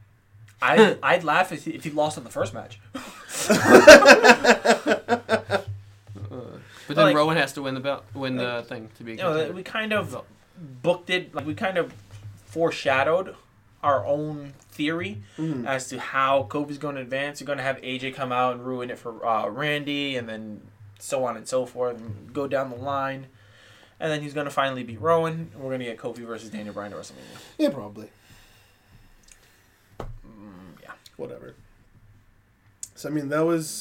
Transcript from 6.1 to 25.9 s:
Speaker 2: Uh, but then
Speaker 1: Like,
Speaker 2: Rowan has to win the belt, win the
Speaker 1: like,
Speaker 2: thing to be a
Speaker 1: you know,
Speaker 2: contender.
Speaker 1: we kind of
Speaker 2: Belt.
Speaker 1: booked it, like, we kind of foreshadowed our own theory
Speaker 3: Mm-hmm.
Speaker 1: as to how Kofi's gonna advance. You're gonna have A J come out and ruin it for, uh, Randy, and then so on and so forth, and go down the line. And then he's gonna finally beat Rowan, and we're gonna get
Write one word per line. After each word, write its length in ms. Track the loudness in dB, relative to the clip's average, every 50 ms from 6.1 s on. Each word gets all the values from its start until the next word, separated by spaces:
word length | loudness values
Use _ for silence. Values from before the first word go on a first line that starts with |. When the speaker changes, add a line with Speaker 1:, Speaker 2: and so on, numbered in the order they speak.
| -16 -16 -14 -14
Speaker 2:
Uh, 100 | -14 -14 -14 -16 -18 -20 -20 -20 -20 -20 -10
but 100 | -2 4
then 100 | 6 6
Speaker 1:
Like, 100 | 6 6
Speaker 2:
Rowan 200 | 4 4 4 2 2
has 160 | 0 0 -2
to 80 | -8
win 100 | -6 -6 -6
the 60 | -4
belt, 240 | -4 -4 -4 -6 -8 -14
win 240 | -10 -8 -6 -4 -4
the 200 | -4 -4 -4 -4
Speaker 1:
like, 100 | -6 -8
Speaker 2:
thing 220 | -10 -12 -14 -14 -16 -18 -18
to 60 | -14
be 80 | -14
a 20 | -10
Speaker 1:
you 60 | -4
know, 80 | -4 -2
Speaker 2:
contender. 220 | -2 -2 -4 -4 -8
Speaker 1:
we 80 | -12
kind 300 | -12 -10 -8 -6 -4 -2 -2
of 160 | -4 -4 -4
Speaker 2:
Belt. 160 | -10 -14 -14 -18 -20 _ _ _ _ -20 -20 -18 -14 -4
Speaker 1:
booked 260 | -2 -2 -2 -2 -2 -4
it, 240 | -4 -4 -4 -6 -10
like, 120 | -8 -8
we 80 | -8 -6
kind 240 | -4 -4 -4 -2 -2
of 160 | -4 -4 -8 -20 -20 -20 -20 -20 -20 -20 -20 -20 -20
foreshadowed 920 | -10 -4 -2 -2 -2 -2 -2 -2 0 2 2 2 2 0 0 -2 -6 -12 -18 -20 _ _ _ _ _ _ -4
our 220 | 0 0 0 0 0
own 480 | -2 -2 -2 -2 -6 -8 -10 -12 -16 -18 -20 -20 _
theory 520 | -8 -4 -4 -2 -2 -4 -6 -8 -10 -12 -16 -16 -8 -6
Speaker 3:
Mm-hmm. 280 | -4 -4 -4 -4 -4
Speaker 1:
as 220 | -4 -4 -4 -6 -8
to 100 | -10 -10
how 460 | -10 -4 -2 0 2 4 2 2 0 -2
Kofi's 260 | -6 -6 -6 -6 -8
gonna 240 | -8 -8 -8 -8 -8
advance. 400 | -8 -8 -6 -6 -6 -6 -8 -10
You're 60 | -8
gonna 160 | -8 -6 -4
have 160 | -4 -4 -4 -4
A 140 | -6 -8 -8 -6
J 120 | -8 -8
come 200 | -8 -6 -6 -2
out 220 | 0 0 0 0 0
and 100 | -4 -6
ruin 240 | -8 -6 -6 -8 -8
it 80 | -10 -12
for, 260 | -12 -14 -12 -6 -2
uh, 240 | 0 0 0 -2 -4
Randy, 680 | -4 -4 -4 -2 -4 -4 -4 -4 -4 -4 -4 -4 -6
and 120 | -6 -8 -8
then 320 | -12 -12 -12 -14 -14 -16 -18 -20 -20 -20 -20 -20 -20 -16
so 260 | -8 -6 -4 -2 -2
on 120 | -4 -6 -8
and 100 | -8 -4
so 160 | -4 -4 -4
forth, 320 | -4 -6 -4 -4 -4 -4 -8
and 340 | -12 -14 -14 -14 -16 -10 -8
go 120 | -6 -4
down 220 | -2 -2 -4 -4 -4
the 60 | -8
line. 520 | -10 -8 -6 -4 -4 -4 -6 -6 -10 -14 -18 _ -20 -20 -20 -20 -20 -20 -20 -20 -20 -20 _ _ -8
And 120 | -6 -4
then 80 | -4 -4
he's 140 | -6 -8 -6
gonna 160 | -6 -6 -4
finally 320 | -2 -2 -2 -2 -2 -6
beat 180 | -10 -12 -10 -4
Rowan, 500 | 0 2 2 2 2 -2 -4 -6 -10 -12 -14
and 80 | -12
we're 80 | -8 -8
gonna 140 | -6 -6 -6
get 120 | -8